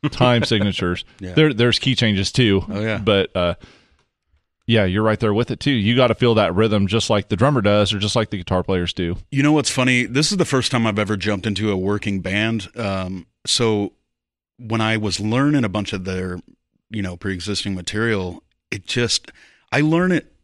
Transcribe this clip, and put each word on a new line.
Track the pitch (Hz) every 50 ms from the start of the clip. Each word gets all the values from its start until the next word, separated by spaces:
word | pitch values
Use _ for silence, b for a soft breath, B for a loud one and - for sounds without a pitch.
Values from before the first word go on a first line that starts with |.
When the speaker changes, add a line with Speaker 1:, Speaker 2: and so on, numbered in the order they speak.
| - 147
Speaker 1:
time | - - 127 123 123 117 104
Speaker 2:
<laughs> |
Speaker 1:
signatures. | - 117 107 101 104 92 - - 87 90 - - b b b
Speaker 2:
Yeah. | 95 90 92
Speaker 1:
There, | - 156 156 131
there's | 104 120 123 113 -
key | - 135 131
changes | - - 110 104 95 95 -
too. | - - 127 110 98 95 90 -
Speaker 2:
Oh, | 95 101
yeah. | 107 110 107 98
Speaker 1:
But, | 107 101 104 98 95 - _
uh, | 95 87 87 85 - b b b b b b b b b b _ _ _ _ _ _ _ _ _ _ _ -
yeah, | 113 110 101
you're | 92 90 101 107
right | 110 107 104
there | - 110 104
with | 104 120 -
it | 120 -
too. | - 147 143
You | 120 101 104 120
gotta | 127 127 120 113
feel | - - 120 113
that | 107 104 87 90
rhythm | 90 110 113 104 104 98
just | 95 98 113 104 -
like | 113 104 95 _
the | 110
drummer | 90 113 139 151 127 101
does | 104 104 104 104 92 107
or | 101
just | 98 104 -
like | 123 110 -
the | -
guitar | 101 87 - 95 92 87
players | - 98 92 87 85 -
do. | - 90 85 87 87 - _ -
Speaker 2:
You | 135 135
know | 147
what's | 151 151 135 -
funny? | - - 127 131 127 123 120
This | 95 117 131 156 -
is | 208 185
the | 175
first | - - 131 123 -
time | - 123 113
I've | 113 104 104
ever | 107 95 107
jumped | 101 90 104 104 98 -
into | 117 104 98 107 107 101
a |
working | 95 92 98 104 104 - 104 101 95
band. | 85 92 95 104 107 113 113 110 98 - _
Um, | 120 117 101 98 95 92 92 95 92 - _ _ _ _
so | - - - 123 113 110 104 101 98 _ _ _ _ _ _ _ _ _ _ _ _ _ _
when | 123 113 113 113
I | 110 110 110 110
was | 107 107 87 -
learning | 101 107 110 127 139 147 147 143 120
a | 104
bunch | 90 107 101 - -
of | 98 92
their, | 92 92 92 92 92 90 90 - - - _ _ _ _ _ _ _
you | - 107 98
know, | 92 90
pre-existing | 85 - 101 95 90 85 104 101 92 - 104 98
material, | 92 87 - - 104 113 117 110 98 92 90 90 - _ _ _ _ _ _
it | - 104 -
just, | - - 123 120 117 - - - - - b b b b b b b -
I | 131
learn | 147 156 160 170 175 185 180
it | 147 - - _ _